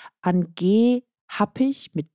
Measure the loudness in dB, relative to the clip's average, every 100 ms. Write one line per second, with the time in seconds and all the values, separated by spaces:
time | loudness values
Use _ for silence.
0 | -20 _ -2 0 -2 -2 2 4 4 0
1 | -4 _ -12 -4 -4 -2 -2 -4 -10 -10
2 | -8